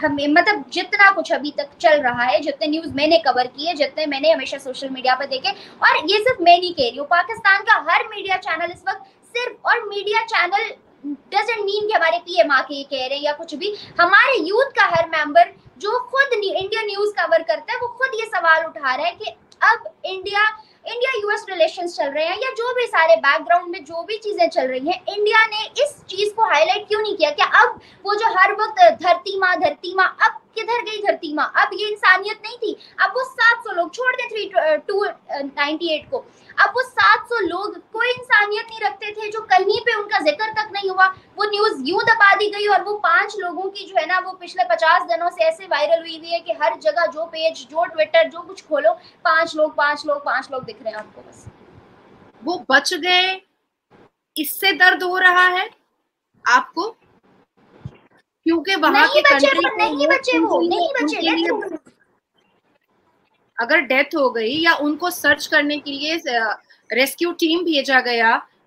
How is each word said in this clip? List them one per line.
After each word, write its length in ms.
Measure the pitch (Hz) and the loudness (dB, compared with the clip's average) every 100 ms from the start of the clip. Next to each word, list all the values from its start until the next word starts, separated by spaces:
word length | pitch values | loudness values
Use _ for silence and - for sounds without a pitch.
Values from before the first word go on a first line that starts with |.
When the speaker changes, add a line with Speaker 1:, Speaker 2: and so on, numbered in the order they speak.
Speaker 1:
हमें, 240 | 311 285 294 | -2 0 2
मतलब, 360 | 311 392 415 262 | 4 4 0 -4
जितना 400 | 339 370 403 392 | -6 -2 4 4
कुछ 220 | 381 320 | 4 0
अभी 180 | 277 294 | -2 -4
तक 260 | 294 285 - | -8 -8 0
चल 200 | 339 302 | 2 4
रहा 200 | 254 240 | 2 0
है, 180 | 247 311 | 0 0
जितने 260 | 302 277 311 | -2 -4 -2
news 260 | 311 320 | -2 -4
मैंने 260 | 262 302 330 | -2 4 4
cover 280 | 277 247 247 | 4 0 0
किए, 280 | 277 311 | -4 -6
जितने 320 | 302 277 - 311 | -2 -2 -2 -4
मैंने 260 | 269 302 | 0 2
हमेशा 260 | 294 262 277 | 2 0 -10
social 300 | 277 254 269 | -10 -10 -10
media 260 | 262 254 | -4 0
पर 120 | 254 277 | 0 -2
देखे, 240 | 262 - | -6 -6
और 600 | - - - 427 494 311 | -8 -12 -2 2 2 2
ये 80 | 415 | 0
सिर्फ 220 | 453 494 | 0 2
मैं 180 | 349 349 | 6 6
नहीं 140 | 359 | 4
कह 140 | 311 240 | -2 -4
रही 80 | 247 | -4
हूँ, 100 | 285 | -2
पाकिस्तान 560 | 349 - 440 403 392 | 0 0 -2 2 2
का 240 | 427 381 294 | 2 0 2
हर 180 | 392 480 | -2 -2
media 280 | 415 381 370 | -8 -6 -4
channel 360 | 370 320 349 | -4 -4 -6
इस 100 | 349 381 | -8 -8
वक्त 160 | 427 - _ _ 480 | -8 -10 _ _ -8
सिर्फ, 180 | 494 - | -8 -4
और 240 | - 466 415 | 0 0 -2
media 340 | 403 392 453 | -6 -2 -2
channel 460 | 453 392 349 403 440 - _ _ 285 | 0 0 0 -2 -4 -10 _ _ -12
doesn't 560 | 277 _ 381 427 440 | -12 _ -2 -2 -2
mean 240 | 392 415 427 | -4 -4 0
कि 60 | |
हमारे 260 | 392 330 339 | 2 2 0
पीएम 320 | 349 359 294 | 0 0 2
आके 240 | 262 - | 2 -2
ये 80 | 285 | -8
कह 240 | 277 269 254 | -8 -8 -6
रहे 120 | 277 | -4
हैं 60 | |
या 80 | 294 | -4
कुछ 220 | 294 330 | -6 -8
भी, 200 | 285 392 415 - - | -8 -8 -8 -6 0
हमारे 380 | 349 403 508 480 | 4 4 4 2
youth 320 | 320 415 539 | 0 0 0
का 140 | 466 | 2
हर 240 | 381 339 330 | 2 2 0
member 440 | 320 294 311 349 - _ - | -2 2 4 4 2 _ -10
जो 200 | 392 494 | -4 -4
खुद 400 | 494 539 554 440 | -2 0 2 0
न्यू-, 160 | 392 | -2
इंडिया 280 | 330 392 453 | -4 -4 -4
news 300 | 415 403 415 | -4 -2 -4
cover 280 | 403 330 320 | -2 2 2
करता 300 | 330 302 - | 2 -4 -4
है, 60 | 480 | -6
वो 100 | 480 | -6
खुद 220 | - 508 | -4 -4
ये 120 | 440 440 | -4 -4
सवाल 380 | 381 339 320 | 0 2 2
उठा 300 | 320 330 277 | 0 -6 -4
रहा 120 | 262 339 | -2 -4
है 60 | |
कि 180 | 339 415 - _ - | -6 -10 -14 _ 0
अब 320 | 392 466 - - | 2 2 -2 -12
इंडिया, 440 | - 381 381 403 427 440 - _ - | -10 -10 -4 -2 -2 -2 -14 _ -12
India 260 | 466 523 480 | -4 -4 -2
यूएस 240 | 403 415 403 | -4 -4 -4
relations 480 | 370 311 - 349 - | 0 0 -2 -8 -6
चल 120 | 285 | -4
रहे 160 | 285 | -2
हैं 120 | 330 381 | -4 -4
या 140 | 523 | -6
जो 240 | 453 480 | -4 -4
भी 120 | 494 466 | -2 -2
सारे 300 | 359 320 330 | 2 4 4
background 540 | 277 311 294 349 349 | 4 0 2 0 0
में 140 | 370 | -10
जो 180 | 285 330 | -10 -10
भी 160 | 349 427 | -8 -8
चीजें 300 | 427 359 339 | -6 -4 -4
चल 180 | - 262 | -2 -2
रही 240 | 254 277 | -2 -4
हैं, 140 | 359 - 403 | -6 -6 -4
India 280 | 415 440 440 | 0 2 2
ने 180 | 427 427 | -2 -8
इस 360 | - 571 - - | -2 -4 -4 -12
चीज 240 | 381 415 | -4 -4
को 100 | - | 0
highlight 460 | 415 302 339 415 - | 2 4 2 0 -2
क्यों 120 | 415 | -4
नहीं 140 | 427 - | -4 0
किया? 140 | 294 | 0
क्या 160 | 294 370 | 2 2
अब 340 | 370 466 - - - | 4 4 2 -14 -12
वो 100 | 392 | -4
जो 120 | 415 440 370 | 0 2 4
हर 140 | 403 | 4
वक्त 500 | 415 427 427 349 233 | 2 -2 6 6 6
धरती 360 | 349 339 392 392 | 2 0 0 -2
माँ, 180 | 370 339 | 0 2
धरती 340 | 320 294 349 | 0 -2 -4
माँ, 220 | 381 370 - | 0 0 2
अब 180 | 440 440 _ | 0 0 _
किधर 280 | 440 440 480 | -8 -4 -4
गई 200 | 427 427 | -4 -4
धरती 300 | 403 - 320 | -2 -2 -4
माँ? 180 | 302 254 - | -4 -2 0
अब 140 | - | 0
ये 160 | 381 415 | 0 -6
इंसानियत 520 | 415 415 370 403 427 | 0 2 2 0 -8
नहीं 120 | 427 494 | -12 -8
थी। 200 | 403 - - - | -6 -8 -10 -2
अब 100 | 381 | -2
वो 140 | 508 | -2
सात 400 | 508 - 453 466 | -6 0 2 2
सौ 80 | 453 | -2
लोग, 220 | 359 349 | -4 -4
छोड़ 200 | - 508 508 | -2 -2 -2
दें 120 | 480 | -4
three, 220 | 427 392 381 | -8 -4 0
अ, 160 | 311 302 302 | 2 0 -2
टू 160 | 392 392 - - | -4 -4 -6 -10
नाइंटी 640 | 285 277 294 285 311 330 | -10 -8 -4 -4 -2 -4
एट 160 | 302 - | -4 -4
को, 80 | 262 - _ - - | -10 -10 _ -8 0
अब 100 | 403 | 2
वो 120 | 453 | 2
सात 440 | 508 - 392 453 - | -2 2 4 4 2
सौ 120 | 466 | -4
लोग 400 | 349 349 415 370 - | -2 -4 -6 -10 -10
कोई 180 | 440 480 | -4 -2
इंसानियत 560 | 494 494 440 415 427 453 | -2 2 2 2 -2 -6
नहीं 100 | - | -6
रखते 320 | 415 - 427 | -6 -6 -10
थे 160 | 427 427 | -10 -10
जो 100 | 440 | -8
कहीं 400 | 415 370 392 453 | 2 2 4 0
पे 140 | 480 | 0
उनका 240 | 427 403 403 | -2 -2 -2
जिक्र 280 | 302 294 440 | 0 -2 -2
तक 240 | 427 427 | -4 -6
नहीं 180 | 392 392 | -4 -2
हुआ। 160 | 370 381 | 2 2
वो 380 | - - 359 | 0 -10 -4
news 380 | 415 403 415 294 | -2 0 0 0
यूं 160 | 262 392 | -2 0
दबा 320 | 453 453 403 | 2 4 6
दी 140 | 381 415 | 4 2
गई 160 | 403 415 | -2 0
और 160 | 370 | 0
वो 120 | 381 | 0
पांच 420 | 415 339 349 403 415 | -4 2 2 0 -4
लोगों 320 | 359 320 392 | -8 -6 -8
की 140 | 403 | -10
जो 100 | 381 381 | -6 -2
है 80 | 311 | 0
ना, 120 | 370 | -2
वो 140 | 359 | -4
पिछले 320 | 370 349 370 | -10 -8 -4
पचास 380 | 359 330 320 359 | -2 2 4 4
दिनों 280 | 359 330 349 | 2 -2 -2
से 140 | 359 | 0
ऐसे 200 | 320 320 | 0 0
viral 360 | 370 302 302 330 | -2 -2 2 0
हुई 180 | 330 320 | -2 -14
हुई 100 | 339 | -6
है 120 | 339 | -6
कि 120 | 349 | -6
हर 260 | 285 311 330 | -4 -2 -2
जगह 280 | 311 294 320 | -2 0 -2
जो 200 | 302 330 | -2 -8
page, 400 | 320 320 320 - | -4 -4 -4 -8
जो 160 | 311 349 | -4 -2
Twitter, 380 | 330 302 330 | 0 2 2
जो 180 | 311 330 | 2 -2
कुछ 240 | 339 381 - | -16 -18 -6
खोलो, 260 | 294 302 339 - _ | 0 2 0 -4 _
पांच 320 | 349 320 330 311 | 0 2 2 0
लोग, 180 | 302 | -2
पांच 320 | 302 294 294 311 | 0 -2 -2 -4
लोग, 180 | 285 | -4
पांच 240 | 285 247 269 | -2 -4 -4
लोग 120 | 262 | -10
दिख 180 | 240 208 | -12 -14
रहे 100 | 220 | -12
हैं 60 | 214 | -12
आपको 220 | 208 - | -12 -18
बस। 260 | - - - - - - - _ _ - - _ | -20 -20 -20 -20 -20 -20 -20 _ _ -20 -20 _
Speaker 2:
वो 200 | 254 359 - | -8 -6 0
बच 240 | 262 277 | 0 2
गए, 460 | 359 349 359 370 381 - _ _ _ _ _ _ _ _ - | -4 0 0 0 -4 -12 _ _ _ _ _ _ _ _ -10
इससे 360 | 294 - 381 | -8 -4 -2
दर्द 300 | 311 370 349 | 2 4 2
हो 160 | 349 370 | 0 2
रहा 300 | 370 359 359 | 4 6 4
है 220 | 359 440 - _ _ _ _ _ _ - | 2 -4 -10 _ _ _ _ _ _ 2
आपको? 480 | 254 254 320 427 - _ _ _ _ _ _ _ - - - _ _ _ _ 320 | 2 2 -6 -8 -8 _ _ _ _ _ _ _ -20 -18 -18 _ _ _ _ -2
क्योंकि 280 | 330 330 | 0 0
वहां 180 | 381 302 | 0 4
Speaker 1:
नहीं 140 | 277 320 | 4 4
Speaker 2:
के 140 | 587 | 6
Speaker 1:
बचे 260 | 571 269 285 | 6 6 4
Speaker 2:
country 120 | - | 4
Speaker 1:
वो, 180 | 523 - | 0 0
Speaker 2:
के 80 | |
Speaker 1:
नहीं 220 | - 285 302 | 0 2 2
Speaker 2:
लोग 120 | 523 | 2
Speaker 1:
बचे 200 | - 320 | 2 0
वो, 160 | 370 | 2
Speaker 2:
उनके 140 | - 339 | 2 0
लिए, 100 | 370 | 0
Speaker 1:
नहीं 100 | 640 | 0
बचे, 280 | - 302 311 | -2 -2 -2
Speaker 2:
उनके 40 | |
लिए 240 | 330 330 | -2 0
Speaker 1:
डेथ 60 | 339 | 0
हो 80 | - | -2
गई। 180 | - 311 _ _ _ _ _ _ _ _ _ _ _ _ _ _ _ _ _ - | -6 -12 _ _ _ _ _ _ _ _ _ _ _ _ _ _ _ _ _ -8
Speaker 2:
अगर 200 | 233 320 | 0 0
डेथ 340 | 254 262 277 320 | 2 0 0 0
हो 140 | 262 | 0
गई 300 | 226 220 302 | 0 -2 0
या 140 | 330 | 2
उनको 360 | 320 294 302 359 | 2 0 -2 -4
सर्च 360 | 349 294 294 - | -2 0 0 0
करने 320 | 311 294 294 | 0 0 -2
के 120 | 285 | -6
लिए, 280 | 277 302 330 | -8 -4 -4
अ, 400 | 285 240 220 - _ _ - | -2 -2 -2 -4 _ _ -4
रेस्क्यू 400 | 220 269 - 339 | 0 0 0 -4
टीम 280 | 339 320 349 | -2 0 0
भेजा 400 | 349 294 262 262 | 0 -2 2 2
गया, 460 | 254 233 226 247 - _ | 2 2 2 2 -2 _